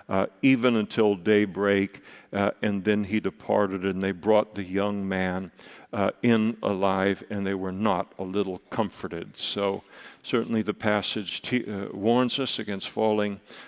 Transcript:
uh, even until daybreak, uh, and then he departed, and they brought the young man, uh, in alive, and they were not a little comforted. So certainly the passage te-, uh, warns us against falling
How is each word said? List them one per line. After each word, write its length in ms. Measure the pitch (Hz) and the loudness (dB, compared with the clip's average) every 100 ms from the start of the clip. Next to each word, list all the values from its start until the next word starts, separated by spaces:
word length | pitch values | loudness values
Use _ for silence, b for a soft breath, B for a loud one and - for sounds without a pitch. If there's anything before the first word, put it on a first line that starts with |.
| - | -4
uh, 200 | 95 - - | -2 -2 2
even 320 | 135 127 123 113 | 2 4 4 2
until 400 | 104 - 107 98 | 0 2 2 2
daybreak, 840 | 104 107 101 90 101 98 98 - B B B | 4 4 4 2 2 2 2 -6 B B B
uh, 200 | 98 101 - | -2 0 0
and 220 | 107 98 | -2 0
then 200 | 101 104 | 0 0
he 160 | 95 107 | 0 -2
departed, 680 | 98 - - 104 98 95 95 | -2 -6 0 2 2 0 -2
and 160 | 92 | -2
they 100 | 98 | -2
brought 420 | 90 107 107 - | 0 4 4 2
the 100 | 104 | -6
young 440 | 90 95 104 101 98 | -4 -2 -2 -2 -4
man, 440 | 95 92 92 92 B B B B | -2 -2 -4 -8 B B B B
uh, 200 | 110 98 - | -2 -2 2
in 340 | 123 113 110 117 | 2 4 2 0
alive, 600 | 104 95 98 95 98 95 - | -2 0 2 2 0 0 -4
and 160 | 104 98 | -6 -4
they 80 | 95 | -4
were 160 | 92 | -4
not 420 | 95 107 90 - - | -2 0 0 -2 -8
a 40 | |
little 360 | 92 101 95 92 - | -4 -2 -2 -6 -6
comforted. 680 | - 101 - 87 85 - - | -4 -4 -6 -8 -8 -10 -8
So 460 | - 101 101 98 - B B B | -6 -2 -2 -2 -10 B B B
certainly 400 | - 120 117 113 | -2 -2 0 0
the 120 | 101 - | -2 -2
passage 680 | 107 107 - 110 90 - | 0 0 0 -6 -6 -10
te-, 240 | - 123 - | -2 -2 -2
uh, 220 | 101 98 | -6 -8
warns 460 | 104 107 120 127 - | 0 4 4 2 0
us 220 | 127 - | -4 -4
against 300 | 104 98 - | -6 -8 -6
falling 500 | 110 110 107 104 101 B B | 0 2 2 0 -4 B B